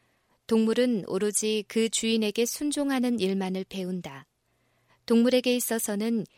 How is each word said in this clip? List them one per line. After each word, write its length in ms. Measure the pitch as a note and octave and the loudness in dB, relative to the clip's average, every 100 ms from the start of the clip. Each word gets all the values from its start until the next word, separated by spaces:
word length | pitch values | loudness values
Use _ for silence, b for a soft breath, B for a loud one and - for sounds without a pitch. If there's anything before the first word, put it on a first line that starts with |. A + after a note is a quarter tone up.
| _ _ _ _ - | _ _ _ _ 0
동물은 560 | A3+ A3 A3+ B3+ A3+ - | 2 4 2 2 0 -2
오로지 580 | F#3 G#3 G3+ G#3+ G#3+ G3 | -2 0 0 0 -2 -2
그 200 | A3+ A3+ | 0 0
주인에게 580 | - A3+ A3+ G#3+ G#3 A#3 | 0 0 0 0 0 -2
순종하는 760 | - D4 D4 C#4+ C4 B3 A#3+ | -2 -4 -2 0 0 0 0
일만을 440 | F#3 G3 F#3+ F#3 F#3+ | 0 0 -2 -4 -6
배운다. 580 | G3 F3+ F#3 E3+ C3+ - _ _ _ _ _ _ _ - | -8 -6 -6 -8 -14 -20 _ _ _ _ _ _ _ 2
동물에게 480 | A#3 A#3+ B3+ B3 | 4 6 4 2
있어서는 720 | B3 - A3+ A3 G3+ A3 A#3 F3 | 0 0 -2 -2 -2 -2 -2 -4